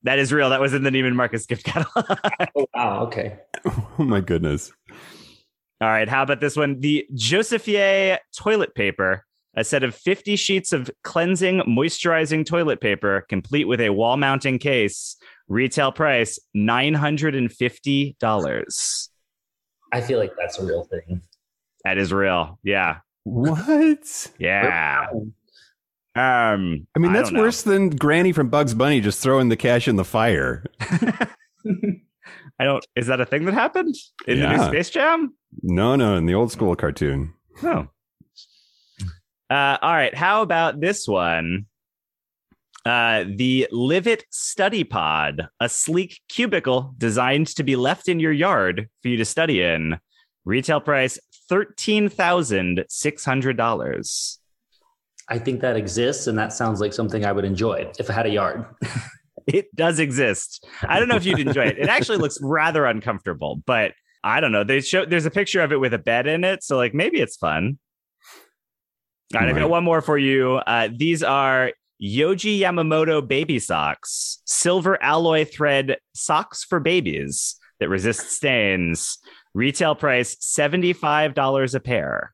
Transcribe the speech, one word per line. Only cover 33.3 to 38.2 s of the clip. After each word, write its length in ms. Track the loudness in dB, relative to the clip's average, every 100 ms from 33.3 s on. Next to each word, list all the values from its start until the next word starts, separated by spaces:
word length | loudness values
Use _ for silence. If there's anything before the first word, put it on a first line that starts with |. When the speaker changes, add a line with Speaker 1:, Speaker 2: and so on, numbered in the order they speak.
| 0 0
Speaker 1:
that 80 |
happened 420 | 2 2 0 -2 -6 -10 _ -2
in 100 | 0
the 60 |
Speaker 3:
Yeah. 120 | 2 2
Speaker 1:
new 80 | 2
Space 220 | 0 -2
Jam? 440 | 0 2 2 0 -6 _ -8
Speaker 3:
No, 340 | -2 2 4 4
no, 180 | 4 4
in 100 | 2
the 80 |
old 180 | 2 2
school 240 | 0 0 2
cartoon. 580 | -2 0 -2 0 -4 -10 _ -8
Speaker 1:
Oh. 240 | -2 -2 -4 _ _ _